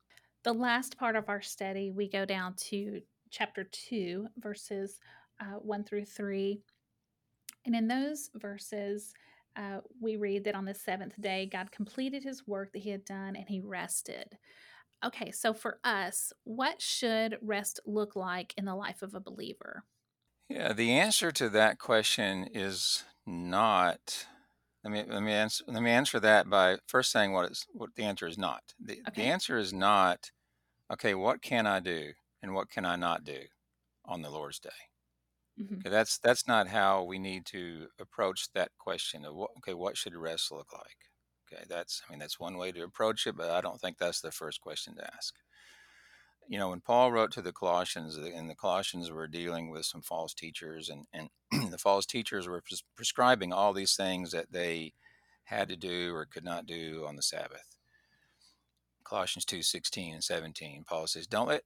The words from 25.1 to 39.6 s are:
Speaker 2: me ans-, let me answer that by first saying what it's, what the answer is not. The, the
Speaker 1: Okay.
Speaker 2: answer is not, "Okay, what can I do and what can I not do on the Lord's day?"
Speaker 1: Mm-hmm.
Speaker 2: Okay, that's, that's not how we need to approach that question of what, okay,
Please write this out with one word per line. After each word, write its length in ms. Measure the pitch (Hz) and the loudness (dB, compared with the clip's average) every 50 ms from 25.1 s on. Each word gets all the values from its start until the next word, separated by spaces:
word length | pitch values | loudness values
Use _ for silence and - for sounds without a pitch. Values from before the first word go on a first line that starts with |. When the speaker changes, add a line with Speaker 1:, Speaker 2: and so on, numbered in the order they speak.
| 113 101 | -2 0
Speaker 2:
me 100 | 104 107 | 2 4
ans-, 300 | 107 104 110 107 - - - | 4 4 4 2 0 -4 -4
let 160 | - 120 113 | -4 -2 2
me 80 | 120 120 | 4 6
answer 300 | 117 123 147 - - 117 | 6 6 6 4 2 6
that 280 | 101 107 107 101 87 92 | 8 10 10 10 8 8
by 300 | 101 98 92 92 95 - - | 6 8 8 8 6 2 -2
first 260 | - - 127 127 - | 2 2 4 4 4
saying 200 | - 113 104 98 | 4 4 4 6
what 180 | 95 92 87 - | 4 2 2 2
it's, 160 | - - - - | -2 -6 -8 -10
what 220 | - 226 113 85 - | -10 -10 -10 -10 -6
the 80 | - 107 | -2 -2
answer 220 | 104 98 - - | -2 -2 -2 -4
is 120 | 82 82 - | -6 -4 -2
not. 240 | 95 85 58 - - - - - | -2 -2 -2 -4 -10 -18 -20 -14
The, 160 | - 107 101 | -12 -12 -10
the 140 | - - - | -10 -10 -6
Speaker 1:
Okay. 140 | - 107 110 | -4 0 2
Speaker 2:
answer 340 | 131 170 185 - - 131 113 | 2 2 2 0 0 0 0
is 140 | 101 92 | 0 -2
not, 580 | 98 92 95 101 104 98 92 90 87 - - - - _ _ _ _ _ _ _ _ _ _ - | 0 4 6 8 8 8 8 6 6 2 -2 -12 -18 _ _ _ _ _ _ _ _ _ _ -8
"Okay, 240 | 110 - - 110 98 | -6 0 2 2 2
what 280 | 95 95 117 - - | 4 2 2 2 0
can 240 | - - 135 117 110 | -2 0 2 4 4
I 140 | 104 98 95 | 4 2 2
do 320 | 87 90 85 80 73 73 71 - _ _ _ _ | 2 0 -2 -2 -4 -8 -12 -18 _ _ _ _
and 120 | - 98 95 | -8 -4 -2
what 160 | 95 - - | -2 -4 -2
can 140 | - 113 92 | -4 -2 0
I 100 | 90 87 | 0 0
not 280 | 87 87 85 85 80 73 | 2 2 2 2 0 -2
do 160 | 73 71 65 69 - _ _ _ _ _ _ _ _ _ _ _ | -6 -10 -10 -12 -14 _ _ _ _ _ _ _ _ _ _ _
on 160 | - 95 85 | -10 -8 -8
the 80 | 78 73 | -8 -8
Lord's 280 | 73 78 73 71 73 - | -8 -8 -8 -8 -10 -12
day?" 120 | - - - - - _ _ _ _ _ _ _ _ _ _ _ _ _ _ - | -12 -14 -16 -16 -20 _ _ _ _ _ _ _ _ _ _ _ _ _ _ -12
Speaker 1:
Mm-hmm. 160 | 202 196 - - | -10 -8 -8 -8
Speaker 2:
Okay, 100 | 98 92 | -4 2
that's, 280 | 101 110 110 - - - | 4 4 4 4 0 4
that's 300 | - 117 127 - - - | 4 4 6 6 4 4
not 200 | 120 107 98 90 | 4 4 4 4
how 360 | 104 107 98 98 98 95 90 | 4 4 6 6 6 4 2
we 140 | 87 95 95 | -2 -4 -6
need 280 | 95 98 95 92 - | -6 -6 -6 -8 -8
to 420 | - - 92 90 85 82 78 80 - - - | -10 -8 -8 -8 -8 -10 -12 -14 -14 -16 -18
approach 500 | 98 - - - 104 95 95 - - - - | -18 -10 -2 2 2 2 2 -2 -6 -4 0
that 160 | 95 90 - - _ | 0 0 0 -2 _
question 460 | - 92 90 82 - - - 78 73 | -6 -4 -4 -2 -4 -6 -6 -8 -12
of 100 | 76 73 | -12 -8
what, 160 | 85 104 - - | -8 -8 -8 -8
okay, 160 | - | -10